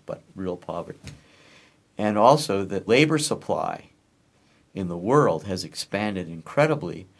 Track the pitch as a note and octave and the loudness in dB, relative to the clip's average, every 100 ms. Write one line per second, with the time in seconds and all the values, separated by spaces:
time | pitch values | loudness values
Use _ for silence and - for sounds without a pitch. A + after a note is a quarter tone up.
0 | - A#1+ _ G2 F#2 F2+ - E2+ E2+ - | -14 -14 _ -10 -8 -8 -8 -8 -8 -14
1 | - - _ _ _ - _ _ _ - | -18 -20 _ _ _ -20 _ _ _ -4
2 | G#2+ G#2 A2+ D3 - G2 F#2 G2 - A#2+ | -2 6 6 6 4 -2 -2 -4 2 4
3 | D#3 D#3 - A2 - D#2 - - - _ | 4 2 0 -4 -4 -2 -2 -6 -12 _
4 | _ _ _ _ _ _ _ - F2+ F2 | _ _ _ _ _ _ _ -8 -6 -4
5 | F#2 C#3+ A#2+ D#2+ G2+ F2+ D#2 - - G2 | 2 4 4 2 -4 -6 -8 -10 -6 -4
6 | G#2+ F#2+ E2 E2 - - - F2 E2+ D#2+ | -4 -4 -8 -12 -6 0 2 0 -4 -10
7 | F#2 _ | -14 _